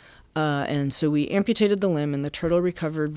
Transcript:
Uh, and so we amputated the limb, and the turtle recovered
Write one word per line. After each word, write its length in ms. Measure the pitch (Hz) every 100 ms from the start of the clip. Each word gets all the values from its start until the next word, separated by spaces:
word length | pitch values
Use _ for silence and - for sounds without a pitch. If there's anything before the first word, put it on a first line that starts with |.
| - - - 156
Uh, 280 | 156 143 -
and 240 | 143 139
so 160 | - 156
we 160 | 147 147
amputated 520 | 196 202 220 208 202
the 80 | 196
limb, 260 | 156 147
and 100 | 139
the 60 | 143
turtle 300 | - 165 175
recovered 500 | 180 175 160 156 151